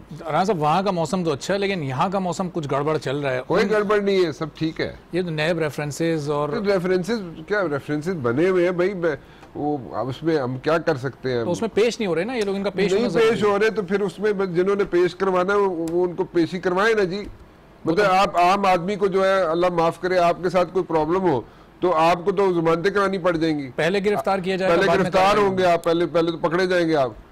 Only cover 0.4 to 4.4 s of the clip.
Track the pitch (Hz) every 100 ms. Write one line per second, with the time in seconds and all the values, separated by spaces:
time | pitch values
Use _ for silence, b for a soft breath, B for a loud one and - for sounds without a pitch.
0.4 | 190 180 147 170 196 180 160 190 165 139
1.4 | - 196 196 190 139 131 185 190 185 160
2.4 | 185 175 143 139 147 156 135 139 139 127
3.4 | 127 170 220 214 202 208 196 196 170 -